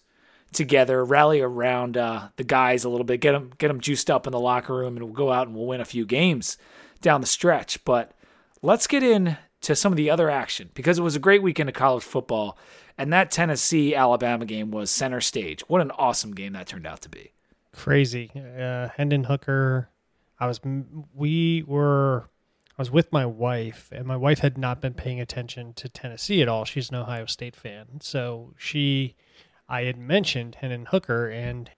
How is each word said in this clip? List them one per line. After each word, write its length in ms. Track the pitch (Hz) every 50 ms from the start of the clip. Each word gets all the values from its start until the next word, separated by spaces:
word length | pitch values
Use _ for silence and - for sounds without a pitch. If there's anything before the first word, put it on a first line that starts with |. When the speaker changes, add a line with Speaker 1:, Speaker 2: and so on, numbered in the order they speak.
| _ _ _ _ _ _ _ _ _ _ -
Speaker 1:
together, 500 | - 160 127 147 135 131 127 131 127 127
rally 380 | 123 139 143 151 151 156 147
around, 560 | 135 127 123 120 120 127 127 123 123 123 117 123
uh, 320 | 120 117 113 110 98 - - -
the 60 | 131
guys 400 | 117 135 131 127 123 127 127 120
a 40 | 123
little 140 | 120 120 123
bit, 160 | 120 123 123
get 160 | - 147 139
'em, 160 | 143 135 127 - -
get 120 | 151 151
'em 120 | 143 127
juiced 280 | - 143 143 127 - -
up 160 | 151 131 -
in 60 | 139
the 80 | 127 120
locker 340 | 120 123 123 123 123 - 131
room, 220 | 127 127 127 120
and 80 | 120 117
we'll 100 | 113 107
go 200 | 120 143 135 127
out 140 | 127 131 123
and 80 | 110
we'll 100 | 110 113 123
win 140 | 127 127
a 40 | 117
few 200 | - - 120 113
games 520 | 101 117 135 170 185 165 127 101 - - - - - - - - - _ -
down 180 | - 175 151 143
the 80 | 127 -
stretch. 560 | - - - 175 165 131 117 - - - -
But 300 | - 127 120 113 - _ _ _ _ _ _ _ _ _ _
let's 260 | - 143 147 - - -
get 160 | 294 277 262
in 320 | 247 226 208 185 175 156 - - _ _ _
to 140 | - - 151
some 160 | - - 202
of 60 | 185 156
the 120 | 151 151
other 200 | 151 165 170 156
action, 400 | 147 135 117 - - - 95 85 -
because 220 | - 123 160 180 165
it 40 |
was 140 | 175 170 143
a 40 | 147
great 240 | 135 190 196 202 196
weekend 240 | 185 151 - 151 139
of 80 | -
college 280 | - 131 135 127 120 -
football, 520 | - - 135 123 - 120 110 107 101 - - - - - - - - _ -
and 140 | 135 139
that 180 | 160 185 190 -
Tennessee-Alabama 1120 | - - 170 165 151 127 - - - 160 147 143 151 139 131 123 120 117 123 120 120 117 117
game 260 | 107 107 107 107 107
was 180 | 107 107 104 95
center 300 | - - 143 131 127 123
stage. 420 | 110 - - 127 101 82 78 82 - -
What 140 | 160 185
an 100 | 165 139
awesome 420 | 135 - 139 123 117 - - 107 101
game 200 | 95 95 98 98
that 120 | 95 92 -
turned 200 | - 92 80 80
out 140 | 78 -
to 80 | - -
be. 220 | - - - - _ _ _ _ _ _ _ _ _
Speaker 2:
Crazy. 580 | - - - 143 143 139 123 117 123 117 110 - 139 135 123 123 127
Uh, 300 | 127 127 127 123 123 120 -
Hendon 300 | - 143 147 147 139 131
Hooker, 640 | 117 139 135 - - 135 135 135 131 131 131 123 - _ _ _ _ _ _ _ _ _ _
I 80 | 120 123
was, 140 | 120 117 -
m-, 420 | 135 135 139 135 - - 160 147 - _
we 500 | 135 147 147 156 165 165 165 165 165 156 143
were, 640 | 143 147 147 143 143 139 139 135 131 120 - - _ _ _ _ _ _ _ _ _ -
I 40 |
was 80 | 135 123
with 200 | 123 160 165 -
my 140 | - 151 131
wife, 640 | 120 117 110 117 123 123 120 113 113 110 - - -
and 140 | - - 127
my 100 | 127 131
wife 240 | 127 127 143 151 -
had 180 | - 143 127 131
not 220 | 131 127 123 123
been 140 | - 131 123
paying 260 | - - 131 127 123
attention 540 | 120 - - 131 120 117 - - 120 117 117
to 160 | - - 127
Tennessee 520 | - - - 127 117 113 - - 202 185
at 60 | 143 117
all. 160 | 113 110 107
She's 260 | - - 139 123 -
an 60 | 127
Ohio 300 | 123 120 110 120 117 113
State 300 | 110 - - 123 120 - -
fan. 420 | - 117 101 104 110 117 127 147
So 540 | - - - 139 123 120 120 113 117 127 - _
she, 580 | - - - 147 143 139 139 135 135 127 - _ _ _ _ _ _ _ _ _ _ -
I 140 | 123 123
had 160 | 123 127 123 123
mentioned 580 | 120 127 160 202 202 - - 131 117 120 117
Hendon 300 | - - 131 123 120 120
Hooker, 420 | - - 190 - - 120 117 120 113
and 440 | 110 117 120 120 120 120 120 - -